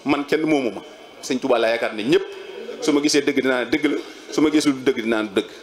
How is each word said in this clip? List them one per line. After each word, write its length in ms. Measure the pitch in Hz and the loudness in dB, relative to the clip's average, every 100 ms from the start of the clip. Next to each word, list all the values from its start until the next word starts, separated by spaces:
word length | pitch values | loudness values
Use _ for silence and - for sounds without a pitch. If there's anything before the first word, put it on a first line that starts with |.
Man 200 | 131 143 139 | 0 0 2
kenn 160 | 156 | 0
moomu 280 | 156 147 123 | 2 2 0
ma. 100 | 95 - - - - | -6 -14 -20 -20 -16
Sëñ 160 | - 135 | -4 -4
Tuubaa 200 | 131 117 | 2 2
laa 120 | 113 | 4
yaakaar 240 | 117 117 | 2 -2
ne 80 | 110 | -4
ñëpp, 220 | 110 165 - - - - - - | 2 2 2 -12 -16 -14 -14 -4
su 80 | - | 0
ma 80 | 147 | 2
gisee 220 | 147 147 | 4 2
dëgg 180 | 135 - | 2 0
dinaa 240 | 131 127 | 2 0
ne 60 | 117 | 0
dëgg 140 | 151 143 | 0 0
la, 100 | 147 - - - | -2 -6 -18 -6
su 80 | - | 2
ma 100 | 151 | 4
gisul 240 | 151 147 131 | 4 2 2
dëgg 180 | 131 123 | 0 0
dinaa 200 | 110 110 | 0 0
ne 60 | 107 | 0
dëgg. 160 | 98 - - | -2 -4 -12